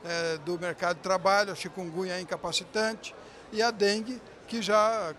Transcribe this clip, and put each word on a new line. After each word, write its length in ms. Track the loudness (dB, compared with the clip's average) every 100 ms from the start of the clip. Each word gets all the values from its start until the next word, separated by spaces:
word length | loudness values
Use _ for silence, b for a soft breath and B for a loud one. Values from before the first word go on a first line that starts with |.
eh, 340 | -4 -2 -2 -2
do 140 | -4 -4
mercado 380 | -4 -2 -2 -2
de 60 |
trabalho, 500 | 0 2 6 4 4
a 20 |
chikungunya 600 | -2 -8 -8 -6 -4 -4
é 60 | -4
incapacitante 920 | -6 -6 -2 -4 -2 0 0 -2 -12 -16 B B B
e 100 | 0
a 80 | 0
dengue, 500 | 4 2 2 -2 -10 -12 -20 -6
que 140 | -4
já 540 | 4 4 4 2 -4